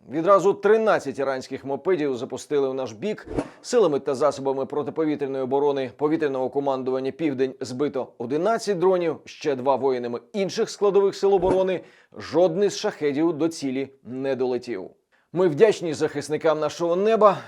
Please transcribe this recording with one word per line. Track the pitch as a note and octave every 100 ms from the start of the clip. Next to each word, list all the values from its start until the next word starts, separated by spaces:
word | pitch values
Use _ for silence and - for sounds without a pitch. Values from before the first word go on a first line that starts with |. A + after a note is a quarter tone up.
| -
Відразу | C#3+ E3 G3 F#3
тринадцять | G3 G3+ A3 A3 D#3+ C#3 C3
іранських | C3+ C3 C3 C3+ C3+
мопедів | C3+ F#3 F3 D3 B2
запустили | B2 B2+ - D3 C3+
в |
наш | C3+ B2+
бік. | A2 G3 G#3+ - - - -
Силами | - B3 F3+ C#3
та | - C3
засобами | D3 C3+ C3+ C3+ C3
протиповітряної | D3 C#3+ C#3 D#3 D3 C#3 C3+
оборони | C3 C#3 C#3+ C#3 B2+ -
повітряного | D3+ D#3+ D3 C3 C3
командування | C#3 C#3 C3 B2+ B2+ C3+
"Південь" | C3 D#3+ C3 C3 C3
збито | A#2+ B2+ D3 C#3 A2+ -
одинадцять | A#2 D3+ F#3+ A3+ G3 F#3
дронів, | F#3 F#3 E3+ B2 -
ще | - D#3 C3
два | B2+ B2+
воїнами | C3+ B2+ A#2+ A#2 -
інших | G#3 F#3 F3 G3
складових | - G3+ F#3+ G3 F#3
сил | G3
оборони. | G3 F#3 F#3 F#3 F3+ - _ _ -
Жодний | G#2 - F3+ E3 G3+
з | -
шахедів | G#3 - D3 C#3 E3
до | D3+ E3
цілі | D#3+ C3+ C3 C3+ -
не | - B2+ C3+ B2+
долетів. | B2+ B2 B2 G2 E2+ _ _ _ _
Ми | E3 F#3
вдячні | C#3+ G#3+ - F3
захисникам | C3+ D3+ C#3+ C3 D3+ D#3+ D#3
нашого | D3+ - E3+ F3
неба, | G#3 A3 G#3 D3